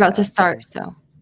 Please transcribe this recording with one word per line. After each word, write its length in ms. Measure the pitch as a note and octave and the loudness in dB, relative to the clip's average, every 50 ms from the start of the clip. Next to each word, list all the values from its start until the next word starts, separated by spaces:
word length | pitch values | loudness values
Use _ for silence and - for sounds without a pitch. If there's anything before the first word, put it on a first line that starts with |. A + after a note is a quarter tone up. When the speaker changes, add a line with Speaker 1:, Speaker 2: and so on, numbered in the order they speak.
| G3+ | 4
Speaker 1:
about 100 | F3 G3 | 4 2
to 60 | G#3+ | 2
Speaker 2:
uh, 40 | G3+ | 0
Speaker 1:
start, 380 | G3+ - - F#3 F3 - A2+ A2+ | 0 0 0 0 0 0 -4 -10
Speaker 2:
second. 260 | - - - G1+ - | -12 -12 -10 -10 -10
Speaker 1:
so. 40 | F3+ - _ _ _ - | -14 -18 _ _ _ -20